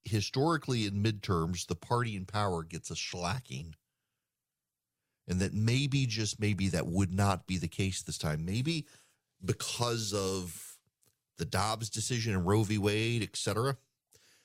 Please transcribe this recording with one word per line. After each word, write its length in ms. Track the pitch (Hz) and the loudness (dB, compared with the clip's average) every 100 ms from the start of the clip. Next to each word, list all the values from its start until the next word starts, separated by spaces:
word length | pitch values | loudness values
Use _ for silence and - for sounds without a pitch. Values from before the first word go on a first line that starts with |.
historically 800 | - 110 98 131 151 160 - 123 | -2 0 0 2 2 2 0 0
in 180 | 104 101 | 0 2
midterms, 640 | 107 107 - 90 82 87 - | 0 0 0 2 2 -2 -4
the 100 | 87 | -6
party 400 | - 120 120 104 | 0 0 0 -4
in 80 | |
power 400 | 90 104 101 87 | -4 -2 0 0
gets 260 | 82 82 - | -4 -10 -8
a 40 | |
shellacking, 800 | 82 - 92 87 131 - 65 82 78 _ _ _ _ _ _ _ _ _ _ _ _ _ _ - | -8 -6 -4 -2 -2 -4 -10 -10 -14 _ _ _ _ _ _ _ _ _ _ _ _ _ _ -2
and 120 | 90 | 0
that 140 | 95 | 2
maybe, 520 | 101 110 127 143 139 131 | 2 4 4 4 2 2
just 340 | 110 107 - | 0 -2 0
maybe, 280 | 107 98 95 | 0 2 2
that 200 | 85 76 | 2 0
would 240 | 87 95 | 2 2
not 340 | 92 101 92 - | 4 2 2 0
be 100 | 92 | -2
the 120 | 80 | -2
case 340 | - 98 92 | -2 -2 -2
this 160 | - 78 | -6 -4
time. 260 | 82 76 | -2 -2
Maybe 400 | 82 107 135 165 - - _ _ _ _ | -2 -2 0 -2 -4 -12 _ _ _ _
because 680 | 185 - - - 120 117 107 | -4 -2 -2 -2 0 0 0
of 640 | 101 95 95 87 80 - - _ _ _ _ _ - | 0 0 -2 -4 -10 -16 -20 _ _ _ _ _ -8
the 60 | |
Dobbs 440 | 85 95 104 110 110 | -2 0 0 0 -4
decision 460 | 110 107 123 113 | -4 -2 -2 0
and 100 | 95 | 2
Roe 200 | 87 104 | 4 4
v. 140 | 104 107 | 4 2
Wade, 440 | 101 104 113 120 | 2 2 2 0
et 140 | 98 - | -2 -4
cetera, 400 | - 101 131 131 _ _ _ - _ _ | -2 0 0 -2 _ _ _ -20 _ _